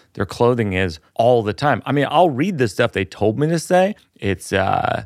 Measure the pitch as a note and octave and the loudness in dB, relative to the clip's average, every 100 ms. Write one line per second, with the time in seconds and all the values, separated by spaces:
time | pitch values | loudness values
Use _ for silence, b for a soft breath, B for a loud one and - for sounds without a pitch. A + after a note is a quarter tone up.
0 | b - G2 - A#2+ B2 G#2 F#2 F#2+ D#2+ | b -8 -6 0 2 2 0 0 -2 -4
1 | b - A#2 A#2+ G#2 G2+ C#3+ A2 C#3 C#3+ | b 0 2 2 0 -2 0 -2 -2 -2
2 | C3 D3+ F3+ B2 F3+ E3 A#2+ - A#2+ F#2+ | 0 2 2 2 -2 0 -2 0 -2 -2
3 | F#2+ - G#2 A2+ D3+ E3+ - F3+ F#3+ G#3 | -6 -2 -2 0 0 -2 0 2 2 -2
4 | b _ G2+ F#2 - F#2+ G2 F#2+ - - | b _ -4 -4 -2 -2 0 0 -2 -4